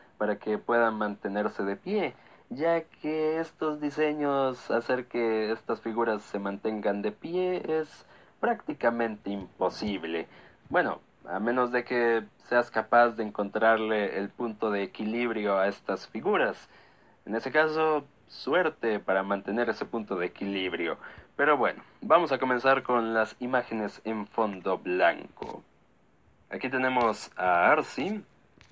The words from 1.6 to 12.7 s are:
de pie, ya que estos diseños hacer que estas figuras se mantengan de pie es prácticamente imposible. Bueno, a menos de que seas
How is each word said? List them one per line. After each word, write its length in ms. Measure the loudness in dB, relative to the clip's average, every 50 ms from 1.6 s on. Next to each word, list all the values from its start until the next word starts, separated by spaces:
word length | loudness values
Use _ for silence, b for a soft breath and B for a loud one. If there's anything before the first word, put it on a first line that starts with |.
de 140 | -4 -4 -4
pie, 380 | -4 -4 -2 -2 0 -2 -2 B B B B B B B -12
ya 300 | -6 -2 0 2 2 0
que 560 | -2 -6 -12 -8 -6 -4 -2 0 0 0 0 -2
estos 420 | -4 -6 -6 -4 -4 -4 -2 -2
diseños 920 | -4 -4 0 0 0 0 0 0 0 0 2 2 0 0 -2 -4 -4 -2
hacer 340 | -2 -2 0 0 -2 -2 -4
que 460 | -4 -2 0 0 2 2 0 0 0
estas 280 | -2 -4 -4 -6 -6 -4
figuras 400 | -6 -4 -2 0 0 0 0 -2
se 180 | -4 -6 -6 -4
mantengan 600 | -4 -4 -4 -4 -4 -4 -2 -2 0 -2 -2 0
de 120 | -2 -4
pie 500 | -6 -6 -8 -4 -2 -2 0 0 -2 -2 -2 -2 -2 -2
es 240 | -2 -4 -10 -18 B B B B B B B _
prácticamente 920 | -2 0 0 -2 -4 -8 -6 0 0 0 2 0 -2 -2 -4 -6 -8 -8
imposible. 960 | -8 -8 -8 -12 -4 -2 -2 -2 -2 -2 -4 -4 -4 -4 -4 -4 -6 -6 -6 B B B B B B B -8 0
Bueno, 320 | 2 2 2 2 -2 -6 -10 _ _ _ -10 -8
a 100 | -6 -2
menos 320 | -2 0 2 2 0 2
de 140 | 0 -2 -2
que 400 | 0 0 2 2 4 2 2 -2 -6 -12 _ -6 0
seas 240 | 0 0 2 0